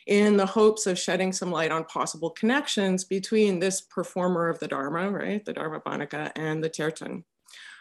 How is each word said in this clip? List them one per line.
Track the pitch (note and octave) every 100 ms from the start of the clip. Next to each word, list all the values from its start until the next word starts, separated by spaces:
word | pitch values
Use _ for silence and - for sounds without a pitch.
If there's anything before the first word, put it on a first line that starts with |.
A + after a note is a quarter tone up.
| -
in | G#3 G#3 G3+
the | F#3+
hopes | A3 G#3+ G#3+ G3+
of | F3+
shedding | - F3+ F#3+
some | F#3 F3+
light | D#3+ D#3+
on | D#3+
possible | D#3+ D3+ C3+ D#3+ E3
connections | - A3 C4+ C#4+ - F#3+ F#3
between | - F#3+ F#3+ A3 G#3 F3+
this | F#3+ F#3+
performer | - - F3 - F3+ F3 E3+
of | E3
the | -
Dharma, | C#3 C#3 E3 F#3+
right, | G3 F3+ G#3 -
the |
Dharmabhanika, | - D3+ D#3 - C#3+ D3 D3 D3+ -
and | D#3 D#3
the | D#3+
Terton. | D#3+ D3+ D#3+ - - - _ _ - - -